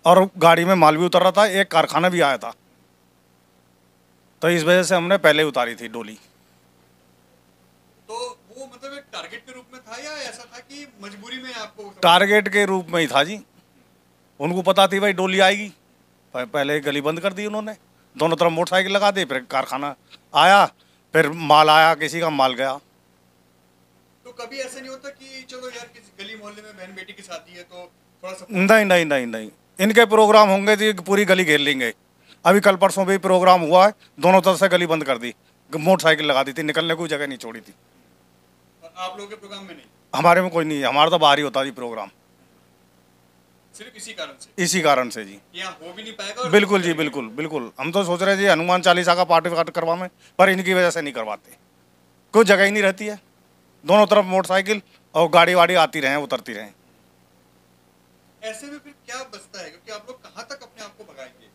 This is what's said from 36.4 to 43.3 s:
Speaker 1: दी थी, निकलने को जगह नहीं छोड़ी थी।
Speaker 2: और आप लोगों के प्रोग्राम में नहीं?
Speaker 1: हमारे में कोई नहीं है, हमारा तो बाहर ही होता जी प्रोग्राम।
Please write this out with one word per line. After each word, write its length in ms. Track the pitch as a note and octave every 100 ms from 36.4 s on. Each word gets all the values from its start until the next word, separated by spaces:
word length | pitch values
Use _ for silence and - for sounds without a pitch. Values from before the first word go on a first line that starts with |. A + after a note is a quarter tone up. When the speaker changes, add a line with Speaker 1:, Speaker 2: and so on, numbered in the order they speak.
Speaker 1:
दी 100 | C3+
थी, 100 | C3+
निकलने 300 | D#3 D3+ E3
को 140 | E3 E3
जगह 200 | D3 C#3+
नहीं 100 | B2+
छोड़ी 240 | A#2 A2+
थी। 120 | G2+ _ _ _ _ _ _ _ _ _ _ _
Speaker 2:
और 100 | - F3+
आप 200 | F#3 F#3+
लोगों 120 | G3+
के 60 |
प्रोग्राम 300 | G#3+ G3+ G3
में 100 | F#3+
नहीं? 100 | D3+ _ _ _
Speaker 1:
हमारे 260 | C3+ E3 F3
में 80 | F#3
कोई 160 | E3
नहीं 140 | D#3 D3
है, 80 | C3
हमारा 220 | C#3 D#3+
तो 100 | E3+
बाहर 180 | D3+ C#3+
ही 60 |
होता 200 | C#3+ B2+
जी 80 | C3+
प्रोग्राम। 380 | B2+ A#2+ A2 G2 _ _ _ _ _ _ _ _ _ _ _ _